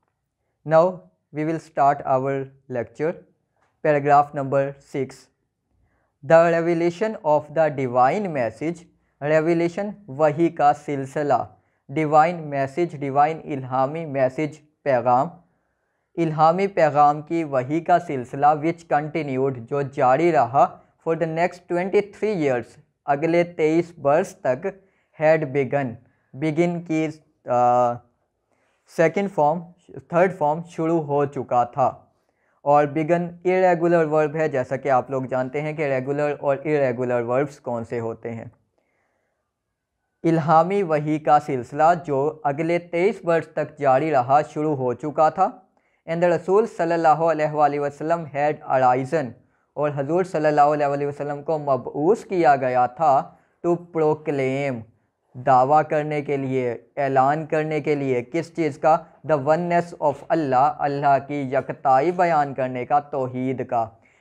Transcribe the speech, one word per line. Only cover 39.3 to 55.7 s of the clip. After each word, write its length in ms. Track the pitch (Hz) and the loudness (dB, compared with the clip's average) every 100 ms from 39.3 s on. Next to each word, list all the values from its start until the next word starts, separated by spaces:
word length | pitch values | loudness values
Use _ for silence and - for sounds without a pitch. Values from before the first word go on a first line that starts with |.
| _ _ _ _ _ _ _ _ _ | _ _ _ _ _ _ _ _ _
इल्हामी 580 | 165 165 151 160 170 202 | 0 0 4 4 4 0
वही 360 | 175 151 151 156 | 0 -2 -2 -2
का 200 | 156 147 | 2 2
सिलसिला 560 | 147 131 117 143 156 | 2 -6 -4 0 2
जो 480 | 175 156 135 147 151 147 | 2 -2 -2 -2 -2 -4
अगले 320 | 143 160 170 | -2 -2 -2
तेईस 440 | 175 170 190 - | -2 0 0 0
वर्ष 220 | 170 165 156 - | 0 -2 -2 -6
तक 200 | 151 - | -8 -2
जारी 300 | 139 131 160 | 2 2 2
रहा, 320 | 139 123 143 | 0 2 2
शुरू 320 | 151 156 156 | 2 -2 -2
हो 200 | 139 127 | -2 -2
चुका 360 | 120 151 143 156 | -4 -4 2 2
था। 300 | 175 202 262 _ _ _ _ - | 2 -2 -4 _ _ _ _ -8
And 100 | 165 | 0
the 120 | 180 | 2
रसूल 340 | 165 170 196 226 | 2 2 2 2
सल्लल्लाहु 600 | - 170 170 165 151 165 | -2 -2 2 4 4 2
अलैहि 520 | 156 151 151 147 147 | 0 0 2 2 0
वसल्लम 460 | 143 143 151 170 | -4 -4 -4 -4
had 300 | 151 139 147 151 - | -4 -2 -2 -2 -2
arisen, 540 | 135 127 127 131 160 123 - _ _ _ - | 2 2 2 0 -4 -4 -10 _ _ _ -6
और 140 | 147 | -4
हजूर 340 | 143 135 175 | -4 -2 -2
सल्लल्लाहु 480 | 180 160 151 147 143 | -2 -2 2 4 4
अलैहि 340 | 151 143 143 143 | 2 0 -2 -4
वसल्लम 360 | 143 143 143 | -6 -8 -8
को 160 | 143 156 | -6 -4
मबऊस 680 | 143 131 151 - 160 233 | -2 -2 -4 -2 0 0
किया 320 | - 185 156 139 | -2 2 4 4
गया 300 | 131 127 123 | 2 0 0
था, 520 | - 160 135 165 _ _ _ 170 | 0 2 2 0 _ _ _ -2
to 100 | 175 175 165 | -2 -4 0
proclaim, 840 | 151 151 156 139 131 135 139 120 104 _ _ _ _ 127 | 0 0 -4 -2 -2 -2 -4 -6 -10 _ _ _ _ -4
दावा 460 | 131 127 131 | 2 4 6